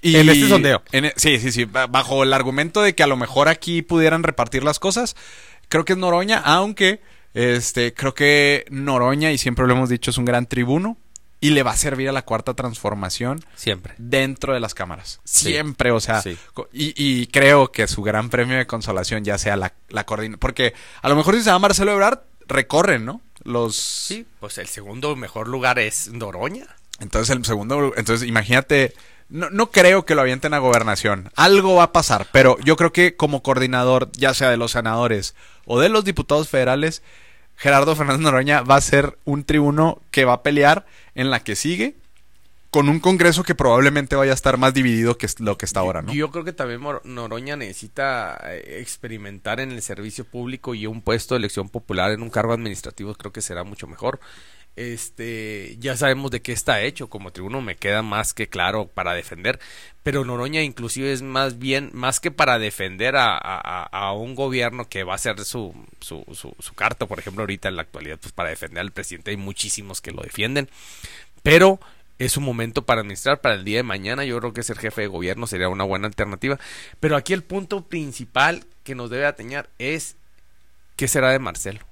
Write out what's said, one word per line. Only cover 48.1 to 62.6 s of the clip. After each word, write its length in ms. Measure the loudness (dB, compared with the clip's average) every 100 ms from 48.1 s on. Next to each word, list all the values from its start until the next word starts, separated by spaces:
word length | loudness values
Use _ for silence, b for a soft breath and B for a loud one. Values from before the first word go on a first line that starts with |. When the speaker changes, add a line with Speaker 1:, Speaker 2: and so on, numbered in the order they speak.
| -4 -6 -10 -12
Speaker 2:
eh, 320 | -14 -14 -16
experimentar 800 | -14 -14 -12 -12 -14 -12 -8 -6
en 100 | -6
el 80 | -10
servicio 440 | -10 -10 -12 -12
público 500 | -14 -12 -10 -10 -10
y 120 | -8 -8
un 140 | -8
puesto 340 | -4 -4 -2
de 40 | -4
elección 300 | -2 -6 -8
popular 420 | -10 -6 -2 -2
en 120 | -2
un 80 | -4
cargo 220 | -2 -2
administrativo 640 | -2 -4 -10 -14 -12 -12
creo 180 | -12 -14
que 80 | -12
será 220 | -10 -10
mucho 220 | -12 -14 -18
mejor. 320 | -8 -8 -8 b b b b b -14
Este, 1000 | -12 -12 -14 -12 -12 -10 -10 -12 -14 -10
ya 180 | -8 -2
sabemos 360 | 0 0 -4
de 100 | -8
qué 80 | -8
está 320 | -6 -2 0
hecho, 260 | -2 -6 -14
como 220 | -14 -16
tribuno 300 | -14 -10 -10
me 160 | -10 -8
queda 260 | -4 -2
más 320 | -2 -4 -6
que 140 | -6 -8
claro 400 | -4 -2 -4 -8
para 260 | -6 -6
defender, 460 | -6 -8 -8 -6 -6 B B B -10
pero 220 | -6 -4
Noroña 380 | -4 -6 -6 -4
inclusive 500 | -4 -6 -10 -6 -6
es 100 | -6
más 380 | -6 -4 -4 -4
bien, 300 | -4 -4 -4
más 260 | -6 -4 -4
que 140 | -6
para 260 | -2 0
defender 560 | 2